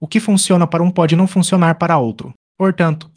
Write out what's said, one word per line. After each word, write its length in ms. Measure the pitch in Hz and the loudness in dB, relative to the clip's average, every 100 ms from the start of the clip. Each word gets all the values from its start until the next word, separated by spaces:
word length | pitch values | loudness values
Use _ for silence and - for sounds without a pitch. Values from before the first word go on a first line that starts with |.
O 80 | 160 | -4
que 100 | 220 | -2
funciona 480 | 220 190 - 180 165 | 0 0 2 2 2
para 160 | 170 | 0
um 80 | 175 | 0
pode 240 | 180 160 | 2 2
não 120 | 165 185 | 2 2
funcionar 480 | 190 175 190 165 | 0 0 2 2
para 240 | 165 170 160 | 0 0 0
outro. 340 | 117 110 131 - _ - | 0 -6 -12 -18 _ -4
Portanto, 540 | 190 - 165 156 - | -2 0 -2 -2 -8